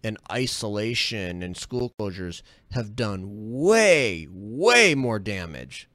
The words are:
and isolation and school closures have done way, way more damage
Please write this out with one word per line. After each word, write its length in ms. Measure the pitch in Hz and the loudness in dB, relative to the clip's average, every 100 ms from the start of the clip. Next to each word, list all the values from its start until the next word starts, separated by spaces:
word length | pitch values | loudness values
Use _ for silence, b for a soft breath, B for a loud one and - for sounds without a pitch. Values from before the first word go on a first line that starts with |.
and 140 | 110 104 - | -6 -8 -6
isolation 1120 | 113 127 - 110 104 110 120 - 113 90 87 | -4 -2 -4 -4 -2 -2 -2 -2 -2 -4 -6
and 140 | 90 87 | -8 -10
school 380 | - 123 123 - | -6 -4 -4 -4
closures 440 | 104 90 90 85 b b b | -8 -6 -8 -10 b b b
have 240 | 123 107 113 | -6 -6 -4
done 320 | 110 98 95 | -4 -4 -8
way, 960 | 104 107 127 170 226 214 160 127 85 78 | -12 -8 0 4 6 8 6 4 -2 -8
way 640 | 92 101 123 208 240 208 139 | -12 -10 2 6 8 6 4
more 240 | 127 107 | 0 -2
damage 680 | 98 98 85 67 65 - - | -2 -6 -6 -10 -12 -16 -18